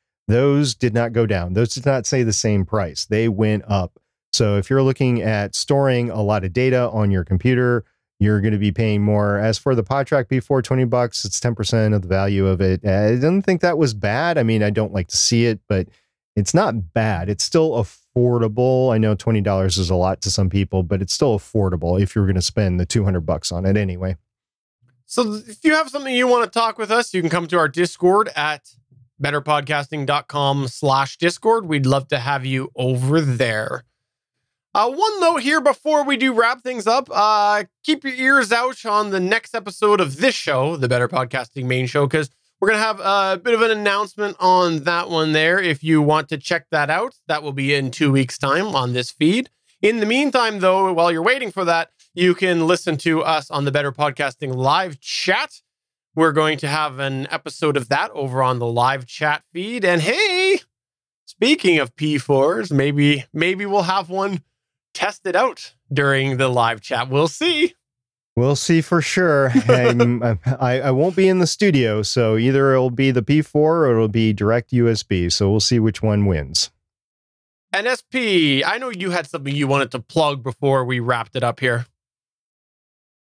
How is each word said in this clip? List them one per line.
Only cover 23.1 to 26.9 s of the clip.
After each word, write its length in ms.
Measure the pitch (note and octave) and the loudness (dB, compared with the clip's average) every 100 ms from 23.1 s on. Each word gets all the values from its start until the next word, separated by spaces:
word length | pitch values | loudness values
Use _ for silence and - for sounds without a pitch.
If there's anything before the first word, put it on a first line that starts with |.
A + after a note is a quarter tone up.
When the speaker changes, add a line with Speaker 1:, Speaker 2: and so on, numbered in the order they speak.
| F#2 D#2+ | 0 -2
Speaker 1:
bucks 260 | D#2+ - | -4 -4
on 140 | F2 F#2+ | -4 0
it 100 | G2+ | 0
anyway. 400 | G2 F2+ F#2 F#2 _ _ _ _ _ _ _ _ _ | 0 -4 -6 -8 _ _ _ _ _ _ _ _ _
Speaker 2:
So 300 | - A#3 G#3+ A#3 | -4 -4 -6 -12
if 160 | G#3+ | -2
you 100 | D#4 D#4 | 2 2
have 140 | D4+ | 0
something 240 | C#4 C4+ | -6 -4
you 140 | B3 B3+ | 0 2
wanna 200 | A#3+ A3 | 2 2
talk 300 | A#3 A3+ A3 | 0 -2 -4
with 140 | G#3 | -2